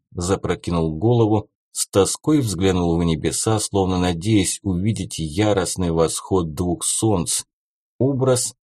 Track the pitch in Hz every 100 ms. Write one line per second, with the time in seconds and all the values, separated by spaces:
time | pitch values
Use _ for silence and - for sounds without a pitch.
0 | _ 90 87 92 82 85 - 85 80 78
1 | 110 120 107 107 - _ _ - - 101
2 | 92 - - 151 117 87 95 92 87 82
3 | 85 78 78 - 110 110 - 101 92 90
4 | 90 82 101 107 85 - 98 87 104 101
5 | 87 - 80 78 107 95 85 - 87 82
6 | 80 - - 95 82 73 90 82 - -
7 | 110 92 82 - - _ _ _ _ -
8 | 139 131 131 123 - -